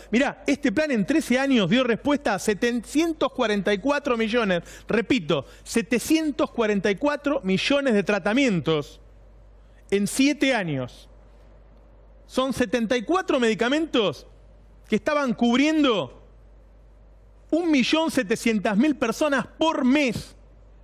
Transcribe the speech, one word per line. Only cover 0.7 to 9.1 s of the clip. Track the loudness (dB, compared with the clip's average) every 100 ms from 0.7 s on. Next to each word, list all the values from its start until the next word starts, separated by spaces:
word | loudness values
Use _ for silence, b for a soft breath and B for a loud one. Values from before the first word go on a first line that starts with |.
plan | 0 0
en | 0 0
trece | 0 2 0
años | 2 2 4
dio | 2
respuesta | 2 0 0 0 0
a | -2
setecientos | -2 0 0 -2 -2 0 0 0 -2
cuarenta | -2 -2 0 0
y | 0
cuatro | 0 0 0 -2
millones, | 0 0 0 -2 -4 B B
repito, | -2 0 0 0 -2 -4 B
setecientos | B -2 0 -2 2 0 0 -2 -4
cuarenta | -2 0 0 0
y | 0
cuatro | -2 -2 -2 -2
millones | 0 0 2 2 2
de | 0
tratamientos | 2 0 0 0 2 0 0 -2 -4 -14 -20